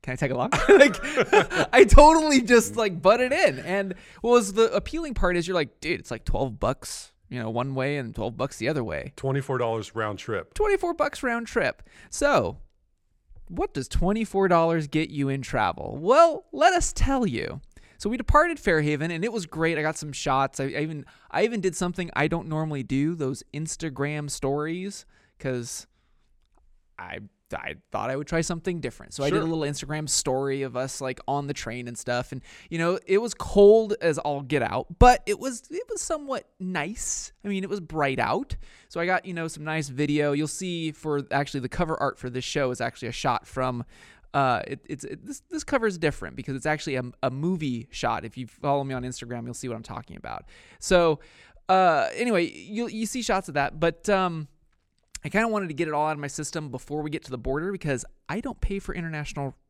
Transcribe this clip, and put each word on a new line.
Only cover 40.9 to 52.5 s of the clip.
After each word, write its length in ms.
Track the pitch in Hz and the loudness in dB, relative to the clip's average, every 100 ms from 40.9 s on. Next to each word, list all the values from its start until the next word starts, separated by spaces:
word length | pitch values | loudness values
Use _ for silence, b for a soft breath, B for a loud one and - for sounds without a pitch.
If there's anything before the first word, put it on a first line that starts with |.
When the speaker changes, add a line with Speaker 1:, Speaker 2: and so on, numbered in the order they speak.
Speaker 1:
for 300 | 151 156 143 139 | -6 -6 -4 -2
actually 300 | 139 143 143 | -4 -2 -6
the 80 | 127 | -6
cover 260 | - 165 160 | -2 -2 0
art 220 | 139 - | -4 -4
for 100 | 127 | -8
this 140 | 123 | -8
show 280 | - 147 131 | -6 -2 -2
is 100 | 123 | -2
actually 260 | 120 - 117 | -6 -6 -10
a 60 | |
shot 340 | - 139 117 - | -4 -2 -2 -4
from, 380 | - 127 123 120 B B B B | -4 -4 -4 -10 B B B B
uh, 280 | 143 135 120 - | -2 0 0 -4
it, 140 | - - | -12 -12
it's, 160 | 143 - | -12 -12
it, 200 | - 226 | -14 -14
this, 160 | 277 _ | -18 _
this 140 | 320 | -10
cover 240 | - 269 226 | -2 0 0
is 100 | 180 | 0
different 380 | 156 - 87 65 | -2 -2 -12 -12
because 220 | - 135 | -10 -6
it's 80 | 160 | -4
actually 320 | 151 - 131 | -4 -4 -6
a, 60 | 123 - | -6 -6
a 80 | 135 | -6
movie 560 | 131 165 185 151 117 120 | -2 -2 -2 -2 -6 -8
shot. 360 | - 120 110 110 | -6 -4 -4 -6
If 120 | 127 | -12
you 100 | 120 | -14
follow 360 | _ 147 143 | _ -2 0
me 100 | 135 | -2
on 100 | 131 | -6
Instagram, 420 | 127 123 120 120 120 | -8 -10 -10 -10 -10
you'll 80 | |
see 160 | 120 127 | -10 -8
what 60 | 113 | -10
I'm 80 | |
talking 340 | 113 117 110 - | -10 -14 -14 -16
about. 260 | 58 50 - B B B | -12 -12 -14 B B B
So, 420 | - 180 170 151 B B B B - | 4 4 6 2 B B B B 2
uh, 400 | 185 185 151 82 | 6 6 4 2
anyway, 300 | - 240 202 170 | 0 0 2 0